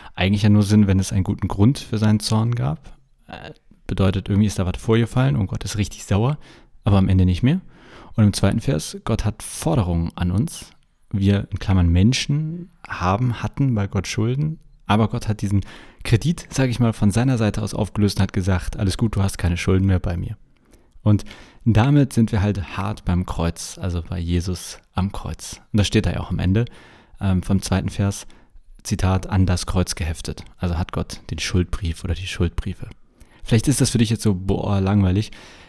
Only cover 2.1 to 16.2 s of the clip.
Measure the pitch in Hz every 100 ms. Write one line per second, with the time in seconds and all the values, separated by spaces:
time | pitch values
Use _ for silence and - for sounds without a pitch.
2.1 | 107 - 113 117 120 131 160 - - _
3.1 | _ - - - - _ _ - 95 95
4.1 | 95 - 101 107 - 90 - - 113 117
5.1 | 127 135 143 95 107 - 101 101 - -
6.1 | 98 120 147 - - - - 107 101 95
7.1 | 92 90 90 123 185 - - - - -
8.1 | - 107 - 98 117 135 - - 196 -
9.1 | 113 110 - - - 151 131 90 85 85
10.1 | - 90 92 156 - - _ _ _ _
11.1 | 98 98 101 - - - 95 87 85 104
12.1 | 131 - 143 156 175 175 _ - - 180
13.1 | 151 123 110 107 - 139 110 98 98 -
14.1 | - 110 131 156 160 - - - 104 123
15.1 | 123 - 107 98 98 - - - - -
16.1 | 120